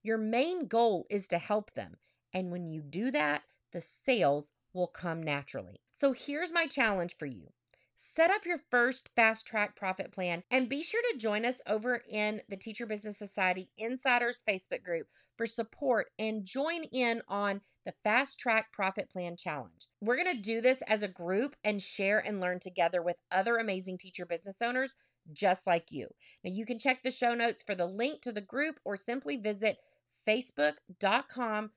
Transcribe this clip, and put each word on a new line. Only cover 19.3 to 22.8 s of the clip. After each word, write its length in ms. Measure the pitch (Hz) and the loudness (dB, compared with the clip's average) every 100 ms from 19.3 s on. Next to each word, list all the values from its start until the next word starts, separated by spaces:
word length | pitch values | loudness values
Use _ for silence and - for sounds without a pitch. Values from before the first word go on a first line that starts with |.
| 175 | -6
Challenge. 500 | 175 147 101 82 - _ | -6 -6 -8 _ -20 _
We're 160 | 208 254 | 0 2
gonna 160 | 359 | 2
do 260 | 269 196 226 | 0 -2 2
this 220 | 240 262 | 4 2
as 220 | - 214 | 2 0
a 40 | 208 | 0
group 480 | 185 170 190 269 - | -4 -2 0 0 -2
and 180 | 214 202 | -2 -2
share 380 | - - 196 214 | -4 -2 2 2
and 220 | - 202 | 2 -2
learn 180 | 180 180 | -2 -2
together 420 | 185 180 | -6 2